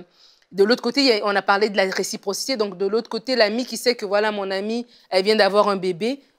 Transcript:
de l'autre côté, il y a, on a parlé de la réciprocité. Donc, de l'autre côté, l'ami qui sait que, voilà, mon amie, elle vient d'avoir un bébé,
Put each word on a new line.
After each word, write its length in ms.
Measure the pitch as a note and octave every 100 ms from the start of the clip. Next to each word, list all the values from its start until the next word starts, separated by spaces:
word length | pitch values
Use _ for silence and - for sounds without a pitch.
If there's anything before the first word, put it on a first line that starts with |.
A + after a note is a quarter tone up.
| F3 _ _ _ _
de 140 | F3+
l'autre 180 | G3+ A#3+
côté, 200 | A#3+ C#4
il 40 | C4+
y 60 |
a, 80 | G#3+
on 120 | G#3 G3+
a 60 |
parlé 260 | G3 G3+ G#3
de 60 | G3+
la 80 |
réciprocité. 720 | F#3+ F#3 F#3 G#3+ - F#3+ - B3+
Donc, 200 | G#3 F3+
de 80 | G3
l'autre 200 | A3 A#3
côté, 280 | A3+ - A#3+
l'ami 280 | G#3 A3+
qui 120 | B3+ A3+
sait 180 | B3
que, 100 | A#3+
voilà, 280 | G3+ G3+ G#3+
mon 180 | G#3 F#3+
amie, 380 | F#3+ G#3 A#3 A#3 _ _
elle 140 | F#3
vient 120 | G3 A3
d'avoir 320 | G3 G3+ G3+
un 80 | G3
bébé, 440 | F#3 E3 A3 C#4 _